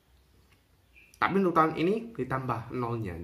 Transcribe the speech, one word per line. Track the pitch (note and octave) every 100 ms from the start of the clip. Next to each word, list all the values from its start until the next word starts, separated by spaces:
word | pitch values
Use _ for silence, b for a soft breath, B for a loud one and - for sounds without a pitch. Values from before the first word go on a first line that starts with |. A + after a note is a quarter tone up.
| _ _ _ _ _ _ _ _ _ - - -
Tapi | - F#3+
untuk | F#3+ E3+
tahun | D#3+ D#3
ini | E3 A3+ A#3
ditambah | - B2+ C3 B2+ A2+ - B2+
nolnya, | A#2+ A#2 G2+ E2+